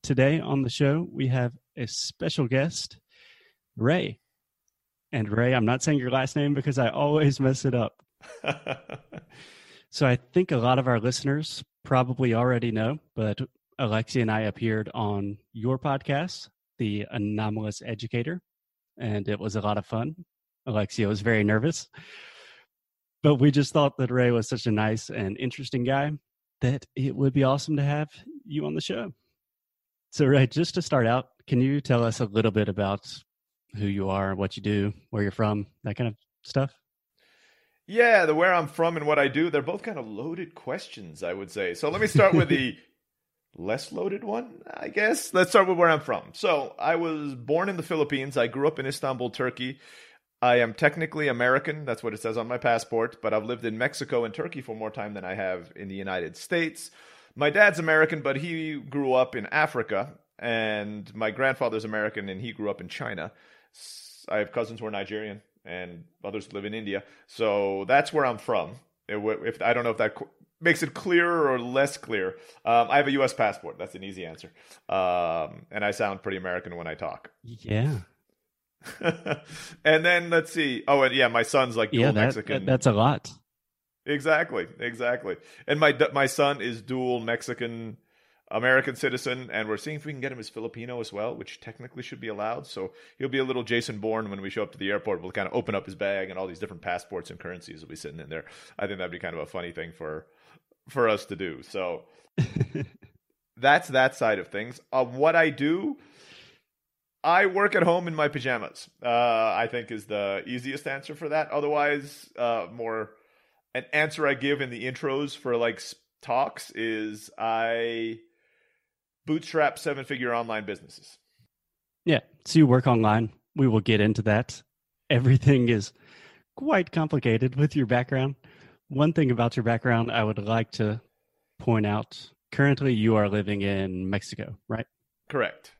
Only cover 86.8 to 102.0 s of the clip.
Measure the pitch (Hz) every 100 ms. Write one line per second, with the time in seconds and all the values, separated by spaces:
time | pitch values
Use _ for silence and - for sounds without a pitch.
86.8 | 104 131 127 123 113 117 - 120 120 117
87.8 | 113 110 _ _ _ _ _ 110 123 131
88.8 | 131 123 139 123 131 127 123 101 107 104
89.8 | 151 151 151 139 135 123 107 - 117 117
90.8 | 120 123 110 101 113 117 - - - -
91.8 | 120 - 123 123 113 104 107 123 139 -
92.8 | 95 - - _ 135 135 131 127 110 117
93.8 | 117 107 110 110 107 98 95 110 104 -
94.8 | 98 101 107 92 90 104 95 123 120 101
95.8 | 95 92 98 98 95 92 95 82 107 87
96.8 | 87 87 - 92 85 87 85 90 - 78
97.8 | 80 80 76 78 71 80 - - - -
98.8 | 98 98 90 87 87 82 78 92 87 85
99.8 | 82 82 78 78 - _ _ _ _ _
100.8 | - 135 117 104 - 92 92 67 - 101
101.8 | 90 87